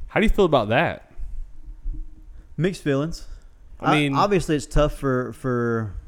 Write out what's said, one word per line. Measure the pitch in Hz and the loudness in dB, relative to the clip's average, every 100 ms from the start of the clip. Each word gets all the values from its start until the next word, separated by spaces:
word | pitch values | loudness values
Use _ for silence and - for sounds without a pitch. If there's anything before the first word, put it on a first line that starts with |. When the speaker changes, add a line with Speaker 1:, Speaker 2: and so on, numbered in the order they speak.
| - | -4
Speaker 1:
How | - | 2
do | 208 | 4
you | |
feel | - 185 | 4 4
about | 139 104 | 4 4
that? | 120 160 78 - - - - - - - - - - - - - - - - | 2 2 -2 -10 -10 -6 -6 -8 -12 -14 -10 -6 -6 -8 -14 -18 -20 -10 -2
Speaker 2:
Mixed | 175 180 | -2 0
feelings. | 147 139 156 - - - - - - - | 0 0 0 -6 -12 -16 -18 -20 -20 -4
Speaker 1:
I | - | 2
Speaker 2:
I | 151 | 2
Speaker 1:
mean, | 147 139 | 4 2
Speaker 2:
obviously, | 202 190 151 151 | 2 2 2 -2
it's | - | 2
tough | 147 147 | 2 2
for, | - 139 127 123 | 2 0 0 -2
for | 113 131 123 120 113 110 87 | -6 -2 0 0 -2 -4 -8